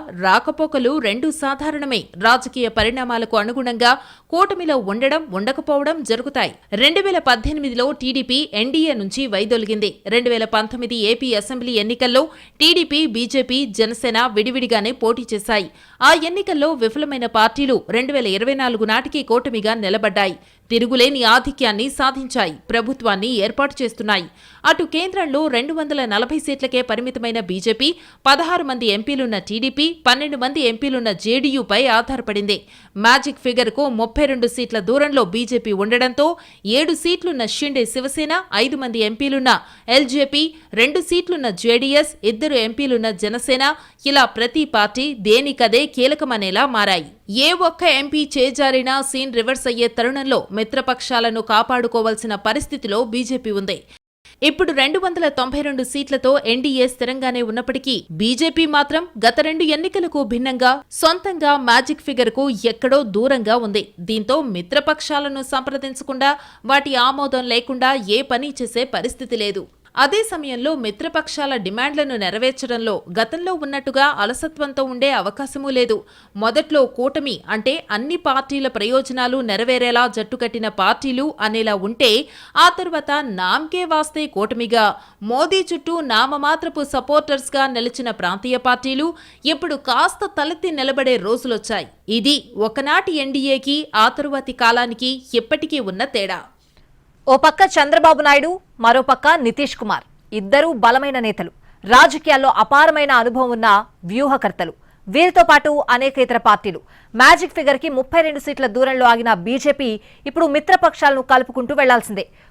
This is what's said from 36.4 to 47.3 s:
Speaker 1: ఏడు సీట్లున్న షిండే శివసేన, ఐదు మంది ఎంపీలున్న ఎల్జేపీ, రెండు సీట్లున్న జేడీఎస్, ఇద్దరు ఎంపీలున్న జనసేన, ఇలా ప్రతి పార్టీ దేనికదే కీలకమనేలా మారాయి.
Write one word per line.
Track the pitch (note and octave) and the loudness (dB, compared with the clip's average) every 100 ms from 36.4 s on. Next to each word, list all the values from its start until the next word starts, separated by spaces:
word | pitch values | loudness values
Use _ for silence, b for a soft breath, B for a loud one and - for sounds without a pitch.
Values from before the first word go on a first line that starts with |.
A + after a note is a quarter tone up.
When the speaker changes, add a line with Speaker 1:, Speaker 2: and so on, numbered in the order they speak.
| b b G3 | b b -2
Speaker 1:
ఏడు | A#3+ D#4+ | 0 2
సీట్లున్న | D#4+ E4+ F4 F4 C#4+ A3 | 0 -2 -2 -2 -4 -4
షిండే | - D4 C#4 | -4 -2 -2
శివసేన, | A3+ C4 C4 C#4 D4+ E4+ F#4 | -2 -4 -6 -4 -4 -4 -2
ఐదు | G3+ C4 C#4 | -2 -2 -2
మంది | B3+ A3+ | -6 -2
ఎంపీలున్న | G#3+ A3 C#4 C4+ B3+ G#3 b b - | -4 -2 -2 0 2 0 b b 0
ఎల్జేపీ, | B3+ C#4 C#4 C#4 C#4+ D#4+ b b | 2 2 0 0 0 -2 b b
రెండు | G3+ B3+ D#4 | 0 0 0
సీట్లున్న | F4 F4 F4 F4 B3 | 0 -2 -2 -4 -4
జేడీఎస్, | F3+ A#3 A#3 C4+ C#4+ D4+ - G#3 | -2 2 2 4 2 0 -2 -4
ఇద్దరు | A3 D4+ | -2 0
ఎంపీలున్న | C4+ A3 A3+ C#4 A#3+ A3+ | 0 -2 -2 -2 0 -2
జనసేన, | F#3 G#3 A#3 - C4 C4+ D4+ b _ C#4 | -4 -4 -4 -2 0 0 -2 b _ 2
ఇలా | C#4 | 4
ప్రతి | A#3+ - A#3+ D#4+ | 4 2 -2 -2
పార్టీ | D4 A3 G#3 G#3+ C#4+ | 0 0 0 -2 -6
దేనికదే | B3+ G3 A3+ C#4+ - A#3 A3+ D4 | -4 4 4 2 0 2 4 2
కీలకమనేలా | - B3+ D4+ D4 A3+ F#3+ F#3+ C#4 | 0 0 0 -2 -4 -2 0 0
మారాయి. | A#3 G#3 F#3 D3 - - | 2 0 0 -4 -14 -6